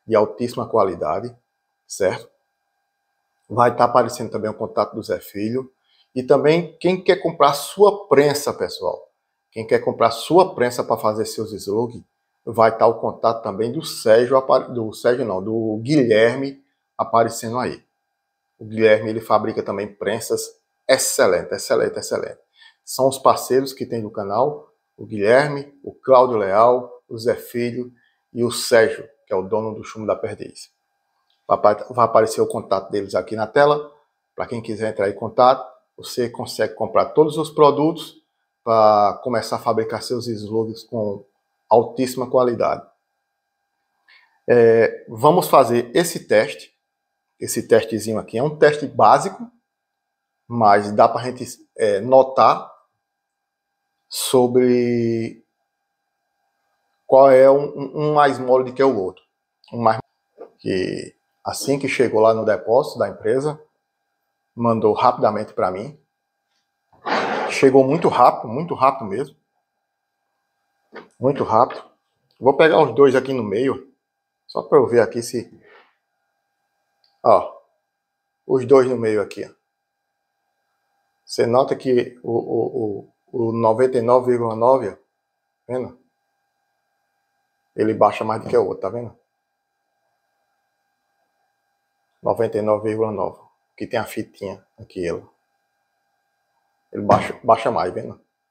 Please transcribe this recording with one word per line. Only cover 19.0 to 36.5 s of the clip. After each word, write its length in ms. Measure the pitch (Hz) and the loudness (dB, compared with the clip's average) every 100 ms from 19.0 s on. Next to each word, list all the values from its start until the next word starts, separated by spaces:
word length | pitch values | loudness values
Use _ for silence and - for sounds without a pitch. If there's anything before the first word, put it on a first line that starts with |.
| 110 | 0
ele 100 | 113 | -6
fabrica 400 | - 107 107 110 | 0 0 0 -6
também 320 | 101 101 104 | -6 -6 -8
prensas 640 | - 101 113 - - - - _ _ - | -6 -6 -4 -4 -6 -6 -16 _ _ -2
excelente, 640 | 131 - - 113 87 - | 0 0 0 2 2 -2
excelente, 460 | 101 - 120 107 104 | -8 -2 -2 -2 -4
excelente. 400 | - 110 - - _ _ _ _ | -8 -8 -8 -14 _ _ _ _
São 240 | - - 131 | -12 -2 -2
os 100 | 120 | 0
parceiros 560 | 131 107 - 127 135 | 0 0 0 -2 -2
que 120 | - 120 | -8 -10
tem 160 | 117 | -8
do 80 | 104 | -10
canal, 640 | 110 98 104 143 147 - _ _ - | -10 -6 -2 -2 -4 -16 _ _ -20
o 80 | 107 | -12
Guilherme, 720 | 110 101 127 147 143 139 _ | -4 2 2 2 -4 -12 _
o 80 | - | -20
Cláudio 460 | - - 131 127 113 | -6 4 4 4 2
Leal, 520 | 95 98 120 127 123 - - | 0 4 4 2 -2 -16 -16
o 100 | 117 | -8
Zé 180 | 120 - | -4 -4
Filho 580 | - 120 120 123 123 _ _ _ _ | -6 -6 -6 -6 -12 _ _ _ _
e 100 | 120 | -6
o 80 | 117 | -4
Sérgio, 560 | - - 117 107 - - _ - | -4 2 4 4 0 -14 _ -8
que 80 | |
é 20 | 95 | -6
o 80 | |
dono 320 | 95 107 110 110 | -4 -6 -6 -10
do 80 | |
Chumbo 240 | 107 110 104 | -16 -10 -4
da 80 | - | -4
Perdiz. 560 | 101 101 - - - _ _ _ _ _ _ _ - | -6 -12 -16 -20 -20 _ _ _ _ _ _ _ -2
Vai 100 | 98 | 2
apa-, 360 | 104 104 - | 2 2 -2
vai 120 | 120 113 | 0 2
aparecer 360 | 117 110 - | 4 2 0
o 60 | 110 | -4
contato 420 | 113 - 98 - | -4 -4 -4 -4
deles 240 | 104 98 | -6 -4
aqui 220 | 98 - 110 | -4 -4 -6
na 100 | 107 | -2
tela. 480 | 147 143 147 - _ _ _ _ | 2 4 2 -4 _ _ _ _
Pra 140 | - - | -12 -10
quem 140 | 117 | -10
quiser 280 | 113 104 110 | -10 -6 -6
entrar 200 | 104 101 | -2 -4
em 40 | |
contato, 560 | 101 113 - 127 135 - _ _ - | -4 -6 2 4 2 -4 _ _ -20
você 320 | 123 - 120 | -12 -6 -6
consegue 460 | - 113 | -8 -10